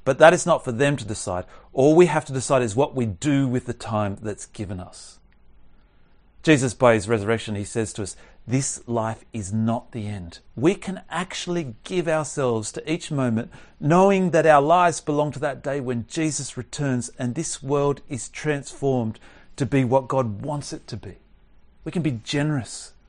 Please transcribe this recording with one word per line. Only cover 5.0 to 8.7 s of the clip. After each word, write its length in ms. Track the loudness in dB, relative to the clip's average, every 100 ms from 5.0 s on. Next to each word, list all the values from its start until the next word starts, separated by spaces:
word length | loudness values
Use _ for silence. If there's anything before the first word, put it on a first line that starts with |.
| -20 -20 _ _ -20 -20 -20 -20 _ _ _ _ _ _
Jesus, 280 | 2 4 4
by 220 | 2 4
his 140 | 4 2
resurrection, 480 | -2 0 -2 -2 -8
he 80 |
says 280 | -6 -6 -6
to 80 | -6
us, 120 | -10 -12 -20 -20 -4
"This 340 | -2 -2